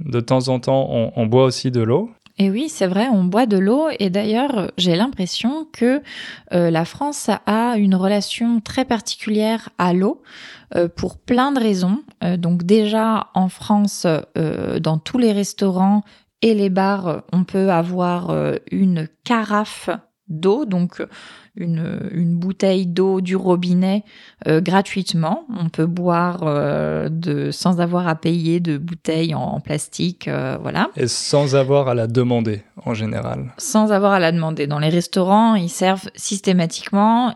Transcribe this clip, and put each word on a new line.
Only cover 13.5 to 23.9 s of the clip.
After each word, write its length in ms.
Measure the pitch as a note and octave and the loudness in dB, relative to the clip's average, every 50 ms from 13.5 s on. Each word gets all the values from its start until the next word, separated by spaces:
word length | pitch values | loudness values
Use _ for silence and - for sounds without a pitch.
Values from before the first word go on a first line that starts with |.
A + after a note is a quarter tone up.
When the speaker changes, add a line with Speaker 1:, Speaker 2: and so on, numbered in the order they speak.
| - - - - G#3+ G#3 G#3 G3+ - - - F3+ D#3+ D3 - - - | -2 -4 -2 2 2 2 2 2 0 -2 0 0 0 0 -2 -4 -4
Speaker 2:
euh, 440 | - D#3+ D3+ - - - - - - | -2 -2 -2 -2 -4 -4 -4 -4 -2
dans 180 | D#3+ D#3+ D#3+ D#3 | 0 0 -2 -2
tous 200 | - - - B3 | -2 -2 0 2
les 120 | B3 A3+ | 2 2
restaurants 720 | G#3 G3+ G3+ - - - G3+ G3 F3+ F#3 F#3+ G3 G#3 G#3 G3+ _ - _ _ _ _ _ | 2 2 -2 -4 -2 -2 0 0 2 2 4 4 4 2 0 _ -10 _ _ _ _ _
et 120 | - A3+ A3+ | 2 2 4
les 160 | G#3 G3+ G3 | 4 2 2
bars, 520 | F#3 F#3+ F#3+ G3 G3+ G3 F#3 F3 D3+ - - - | 2 2 2 2 0 0 -2 -4 -4 -6 -4 -2
on 120 | - F3+ F#3 | 0 0 0
peut 260 | - - G3 F#3+ F#3+ | 0 0 0 2 2
avoir, 600 | F3+ E3 E3+ F3 F3+ F3+ F3+ F3 F3 F3 F3 E3+ | 2 2 0 0 -2 -2 0 0 0 -2 -2 -2
euh, 260 | D#3 D#3 D3 D3 - - - - | -2 -2 0 -2 -2 -4 -6 -4
une 340 | - F#3+ G3 F#3 F3 E3 D#3 D#3 _ _ | 0 2 2 2 2 0 -2 -6 _ _
carafe 680 | - - A#3+ A3+ A3 G#3 G#3 G#3 G#3+ - - - - - E3+ - - _ _ _ _ | -4 -2 0 0 0 0 -2 -2 -2 -4 -8 -8 -6 -6 -6 -6 -8 _ _ _ _
d'eau, 380 | - D#3+ D#3 E3+ F#3+ G3+ C4+ D4+ | -10 -6 -2 2 2 2 2 0
donc 380 | A3 F#3 F3+ F3 F3 - - D#3+ - - - - - - - - _ _ | 0 0 0 0 -2 -4 -8 -12 -12 -14 -18 -20 -20 -20 -20 -20 _ _
une, 540 | - F3 E3+ E3 D#3+ E3+ - - - - - | -8 -4 -4 -2 -2 -4 -4 -6 -6 -6 -6
une 220 | - E3+ F3 E3+ E3+ | -4 -2 -2 0 0
bouteille 500 | E3+ F3 F#3+ F#3+ - - F#3+ F#3+ F#3+ F#3+ | 0 -2 -4 -2 0 0 2 2 2 0
d'eau 340 | F3 E3+ F3+ F#3 F#3+ F#3+ F#3+ | 0 0 0 2 2 2 0
du 160 | F#3+ F3 F#3+ | 0 -2 -2
robinet, 680 | F#3+ F#3 F#3 F3+ F3 F3 F3 F3 F3+ F#3 F#3+ | 0 2 2 2 2 2 2 2 2 2 2